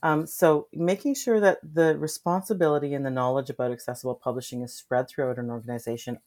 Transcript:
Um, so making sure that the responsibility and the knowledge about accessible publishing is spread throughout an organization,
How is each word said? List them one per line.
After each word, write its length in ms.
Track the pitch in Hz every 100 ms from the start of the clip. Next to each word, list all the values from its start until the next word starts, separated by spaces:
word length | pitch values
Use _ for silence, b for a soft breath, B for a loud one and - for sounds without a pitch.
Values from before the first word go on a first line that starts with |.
Um, 240 | 160 156 160
so 400 | - 165 151 -
making 440 | 156 170 196 285 269
sure 240 | 247 220
that 180 | 196 -
the 340 | 156 156 160 151
responsibility 960 | 151 - 175 185 190 196 156 147 143
and 100 | 139
the 60 | 135
knowledge 400 | 127 127 135 131
about 220 | 131 123
accessible 420 | 120 - 123 127
publishing 480 | 123 131 123 123 123
is 100 | 120
spread 360 | - - 127 127
throughout 320 | - 131 120
an 100 | 120
organization, 720 | 120 117 120 117 117 - 120